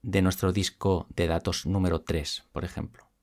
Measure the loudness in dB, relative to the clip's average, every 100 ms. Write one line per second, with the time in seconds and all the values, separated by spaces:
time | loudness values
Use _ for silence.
0 | 0 2 2 2 0 2 -2 -2 0 0
1 | -2 -2 0 2 0 -4 -2 0 2 0
2 | -2 -4 -2 -8 _ -8 -8 -8 -10 -12
3 | _ _